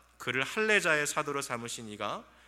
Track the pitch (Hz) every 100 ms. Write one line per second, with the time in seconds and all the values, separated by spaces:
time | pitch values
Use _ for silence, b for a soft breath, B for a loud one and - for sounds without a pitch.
0 | _ - - 123 135 220 220 208 170 151
1 | 147 156 147 143 135 120 117 - 113 104
2 | 104 180 - B